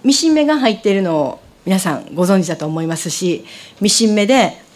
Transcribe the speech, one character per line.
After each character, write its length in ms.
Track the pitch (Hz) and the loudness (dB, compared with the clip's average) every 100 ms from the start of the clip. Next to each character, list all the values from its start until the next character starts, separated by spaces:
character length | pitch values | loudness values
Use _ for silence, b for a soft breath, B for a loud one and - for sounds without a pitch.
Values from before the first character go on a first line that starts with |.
ミ 100 | 254 | 0
シ 140 | 277 330 | 2 2
ン 60 | |
目 120 | 311 294 | 2 2
が 140 | 302 | 2
入 140 | 254 | 0
っ 60 | 208 | 0
て 120 | 220 | 0
い 20 | |
る 80 | 196 | 0
の 140 | 185 160 | 0 0
を 240 | 139 - - _ - | -2 -6 -18 _ -2
皆 140 | 190 | -2
さ 160 | 185 139 | -2 -6
ん 180 | - | -6
ご 100 | 156 | -2
存 160 | 180 196 | 2 2
知 20 | 170 | 0
だ 80 | |
と 120 | 160 151 | -4 -6
思 160 | 160 | -4
い 40 | 165 | -4
ま 100 | 160 | -4
す 140 | 170 | -6
し、 340 | - 180 160 B B B - | -4 -4 -4 B B B -4
ミ 100 | 202 | 0
シ 160 | - 226 | 2 2
ン 80 | |
目 120 | 208 202 | 2 4
で 300 | 262 226 - - | 4 2 -2 -18